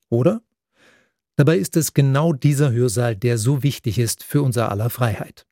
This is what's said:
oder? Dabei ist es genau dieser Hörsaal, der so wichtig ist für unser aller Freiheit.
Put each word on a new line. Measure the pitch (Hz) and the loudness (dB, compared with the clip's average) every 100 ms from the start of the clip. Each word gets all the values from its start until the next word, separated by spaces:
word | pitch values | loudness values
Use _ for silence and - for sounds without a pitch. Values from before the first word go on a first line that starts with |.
| _ | _
oder? | 117 143 226 - _ _ _ _ _ _ _ _ - | 0 2 0 -6 _ _ _ _ _ _ _ _ 0
Dabei | 143 175 | 2 2
ist | 180 170 | 0 -2
es | 147 | 0
genau | - 139 135 165 | 0 2 2 0
dieser | 143 143 139 147 | 0 0 2 2
Hörsaal, | 117 123 104 120 | 2 0 0 -2
der | 104 123 120 | -2 -2 0
so | 107 143 | 0 0
wichtig | 143 - 123 104 | 0 -2 -4 -2
ist | 117 - | -2 -4
für | - 147 | -4 -2
unser | 139 120 110 | 0 0 -2
aller | 101 117 | -2 -4
Freiheit. | - 120 104 - - _ | -2 -2 -2 -8 -16 _